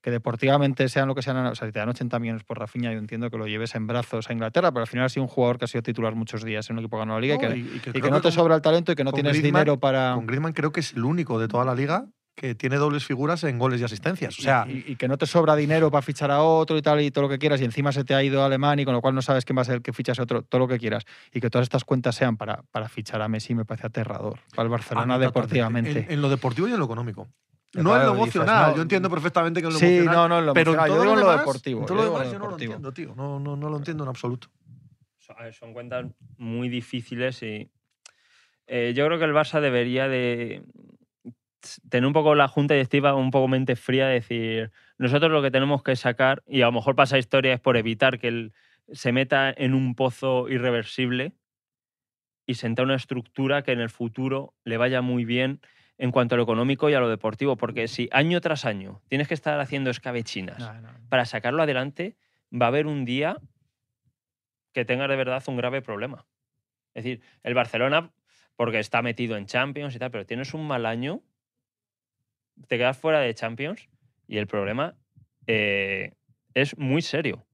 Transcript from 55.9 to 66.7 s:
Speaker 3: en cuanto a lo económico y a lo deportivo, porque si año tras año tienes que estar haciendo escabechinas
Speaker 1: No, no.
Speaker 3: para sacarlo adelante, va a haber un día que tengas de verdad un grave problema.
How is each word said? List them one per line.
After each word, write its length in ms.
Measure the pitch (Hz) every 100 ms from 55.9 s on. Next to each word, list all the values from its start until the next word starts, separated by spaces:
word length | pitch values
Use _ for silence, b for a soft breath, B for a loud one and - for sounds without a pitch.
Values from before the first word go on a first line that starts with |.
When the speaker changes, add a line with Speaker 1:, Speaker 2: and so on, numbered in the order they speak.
| _
Speaker 3:
en 140 | 127
cuanto 220 | 127 120
a 40 | 120
lo 60 |
económico 440 | 117 113 123 135 151
y 60 |
a 60 | 143
lo 100 | 120
deportivo, 460 | 110 110 107 139 120
porque 300 | 113 - 113
si 220 | - 120
año 300 | 127 160 175
tras 240 | 170 147
año 380 | 127 101 95 98 _
tienes 200 | 135 147
que 60 |
estar 260 | 160 156 147
haciendo 300 | 135 143 131
escabechinas 680 | 123 131 123 110 98 92 -
Speaker 1:
No, 220 | 117 113
no. 80 | 113 - -
Speaker 3:
para 160 | 131 117
sacarlo 360 | 113 120 147
adelante, 540 | 156 127 139 139 185 - _ _ _
va 160 | 123 120
a 20 |
haber 180 | 139 151
un 180 | 143
día 320 | 123 127 151 - - _ _ _ _ _ _ _ _ _ _ _ _
que 140 | - 117
tengas 220 | 127 139
de 60 | 135
verdad 260 | 127 131 139
un 100 | 123
grave 240 | 123 135
problema. 440 | 127 104 131 - _ _ _ _ _